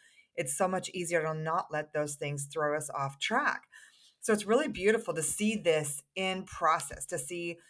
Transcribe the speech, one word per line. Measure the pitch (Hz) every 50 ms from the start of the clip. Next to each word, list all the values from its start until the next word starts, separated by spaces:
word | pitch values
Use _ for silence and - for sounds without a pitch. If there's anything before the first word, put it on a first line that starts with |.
| - - _ _ _ _ _
it's | - - - - -
so | 196 185
much | 185 185 180 - -
easier | 185 175 165 170 170
to | 156 160 156
not | 156 156 160 160 180 - -
let | 151 151 151 151 -
those | 151 151 147 147
things | - 156 143 147 143 143 -
throw | - 160 151 147 147
us | 151 143 -
off | - 143 139 135 139 -
track." | - - 214 254 294 247 - - - _ - - - - - _ - - _ _ -
So | - 220
it's | 208 208
really | 190 220 262 311 302
beautiful | 208 180 185 202 220 233 226 - 165
to | 160 151
see | - - - 208 208 220
this | 202 160 175 160 156 151 143 - - - _ -
in | 185 190 190 190 185 185
process, | - - - 175 156 160 165 - - - - - -
to | 180 160
see | 139 - 175 175 170 170 170 170 - -